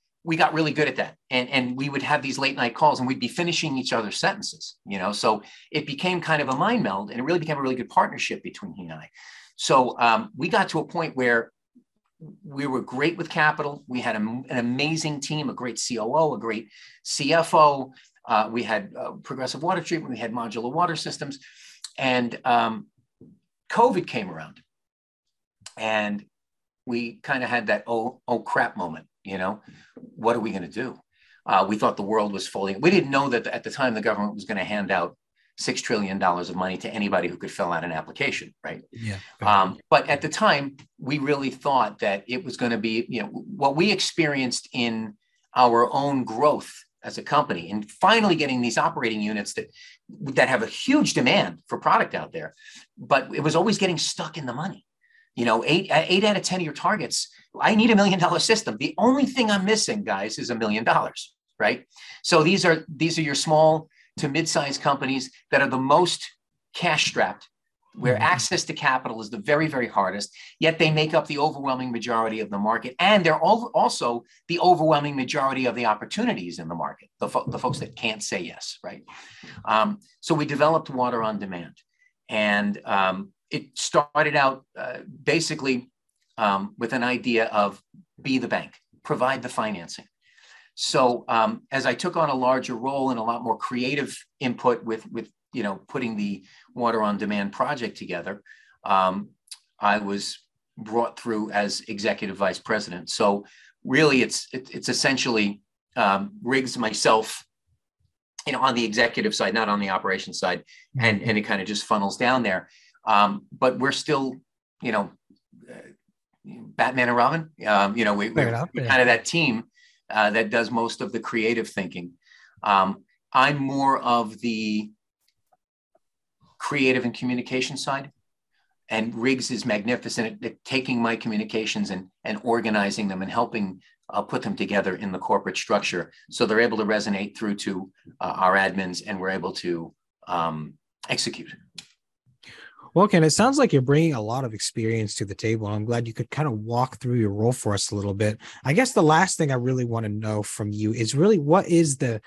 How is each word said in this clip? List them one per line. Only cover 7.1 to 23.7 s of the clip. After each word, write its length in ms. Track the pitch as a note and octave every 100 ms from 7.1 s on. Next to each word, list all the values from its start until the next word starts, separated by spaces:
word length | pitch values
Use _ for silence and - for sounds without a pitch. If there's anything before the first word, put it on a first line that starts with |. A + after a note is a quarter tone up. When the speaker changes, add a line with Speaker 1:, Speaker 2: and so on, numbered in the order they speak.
Speaker 1:
and 100 | -
it 20 |
really 160 | G3 F3
became 180 | D3+ C#3+
a 60 |
really 140 | C3 B2
good 120 | -
partnership 540 | - - A#2+ - G#2+
between 320 | F2 - G2+
he 80 | -
and 120 | E2+
I. 160 | D#2+ - - - - - -
So, 400 | - C#3 B2 -
um, 340 | A#2 A2 - -
we 120 | E3+
got 200 | G#3 F#3
to 100 | D#3+
a 40 |
point 320 | - F3 D#3+ C3
where 360 | B2 A#2 A#2 _ _ _ _ _ _ _ D#3 -
we 220 | F3 C#3 C#3
were 140 | B2+
great 360 | G#2 B2+ D3+ E3+
with 140 | D#3+
capital. 540 | E3+ D3+ D3 D3 C#3+ -
We 140 | B2
had 160 | A#2 A2
a, 20 |
an 400 | G#2+ B2 C3 B2+
amazing 640 | A#2+ B2+ D3 D#3+ D#3 D3
team, 280 | - D3+ C3+
a 40 |
great 240 | - B2 A2
C 220 | - A#2
O 120 | A2
O, 220 | B2 D#3+
a 40 | A#2
great 300 | A2+ G#2+ - - - -
C 280 | - - C#3
F 220 | E3 D#3+
O. 380 | E3 D3+ C3 B2+ - _ _ -
Uh, 220 | A2 A2
we 140 | A#2
had, 280 | G#2+ G#2+ G2 -
uh, 140 | - -
Progressive 400 | - C3 B2+ C#3
Water 180 | E3+ F3+
Treatment. 300 | E3 D#3+ D3+
We 60 | A2+
had 140 | A#2
Modular 400 | A#2+ A#2 A2+ A#2+
Water 240 | D3+ F3 D#3
Systems. 420 | D3+ - C#3 C#3 - - - - - -
And, 420 | C3 B2+ A#2+ -
um, 440 | B2+ A#2+ A2+ A2 - _ _ _ - _ _ _ _